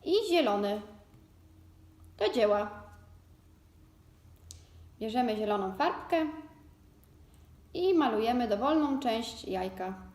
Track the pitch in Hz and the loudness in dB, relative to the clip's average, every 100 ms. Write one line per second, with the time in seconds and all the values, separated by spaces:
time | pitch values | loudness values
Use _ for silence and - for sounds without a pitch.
0 | - 381 415 339 254 202 202 208 208 - | 2 0 2 2 4 2 0 -4 -8 -20
1 | - - - - - - - - - - | -20 -20 -20 -20 -20 -20 -20 -20 -20 -20
2 | - - 208 247 214 208 208 - - - | -20 -2 -2 2 4 2 0 -8 -18 -20
3 | - - - - - - - - - - | -20 -20 -20 -20 -20 -20 -20 -20 -20 -20
4 | - - - - - - - - - - | -20 -20 -20 -20 -20 -20 -20 -20 -20 -10
5 | 220 226 240 214 214 208 185 190 311 - | -4 0 0 0 0 0 -2 0 0 -2
6 | - 330 311 - - - - - - - | -2 0 0 -6 -16 -20 -20 -20 -20 -20
7 | - - - - - - - - 359 349 | -20 -20 -20 -20 -20 -20 -12 -2 2 4
8 | 269 214 226 247 233 202 262 311 294 269 | 4 2 2 0 0 0 2 2 2 0
9 | 247 226 - - - 185 185 185 185 190 | 0 -2 -4 -10 -6 -4 -4 -6 -8 -8
10 | - | -14